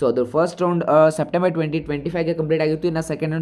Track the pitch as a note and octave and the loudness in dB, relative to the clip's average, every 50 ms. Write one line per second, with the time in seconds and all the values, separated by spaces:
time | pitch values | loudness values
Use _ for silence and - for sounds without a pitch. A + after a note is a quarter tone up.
0 | C#3+ A#2+ A#2+ B2+ B2 B2 B2 D#3 E3+ F3+ F3 - F3+ F3 F3 E3+ - - D3 D#3 | 0 0 2 2 0 0 0 0 0 0 0 -2 0 0 0 0 2 4 6 6
1 | D#3 D#3 D#3 D#3+ D3 D3+ - F3 F#3 F#3 E3 E3 E3 D3+ D3 D#3 D3+ - D3 C#3+ | 6 6 4 0 -4 -2 0 0 0 0 0 0 -2 -2 -2 -4 -4 -4 -6 -4
2 | C#3 E3+ D#3+ E3+ E3 D#3+ D#3+ D#3+ D#3 D3+ D#3+ D#3+ D#3 D#3 D#3 D#3 F3+ F3 D#3+ D#3+ | -4 -4 -4 -2 -2 -2 -2 -2 -2 0 0 0 2 0 0 0 -2 -2 -2 -2
3 | D#3 - D3+ - D#3 D#3 D#3 E3 | -4 -4 -4 -4 -4 -4 -2 -2